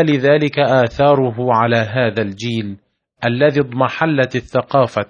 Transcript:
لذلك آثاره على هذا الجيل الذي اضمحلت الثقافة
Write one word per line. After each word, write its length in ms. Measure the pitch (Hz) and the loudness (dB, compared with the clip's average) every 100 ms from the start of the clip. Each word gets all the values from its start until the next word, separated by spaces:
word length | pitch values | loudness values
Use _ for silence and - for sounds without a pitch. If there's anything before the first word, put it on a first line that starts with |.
| 160 | 2
لذلك 500 | 143 135 151 147 147 | 2 2 2 2 0
آثاره 920 | 135 131 120 - 143 143 127 113 123 | 2 2 2 2 2 4 0 -2 0
على 240 | 113 117 117 | 2 2 0
هذا 440 | 110 123 120 104 | -2 -2 -2 -2
الجيل 560 | 107 98 120 113 104 98 _ _ _ _ 120 | -4 -6 -6 -6 -6 -10 _ _ _ _ -4
الذي 340 | 120 147 143 | 0 2 2
اضمحلت 760 | 135 120 127 - 165 143 131 127 | -2 -2 -2 -2 -2 0 0 -4
الثقافة 760 | - 127 - 139 120 - 101 | -4 -4 0 0 0 -2 -6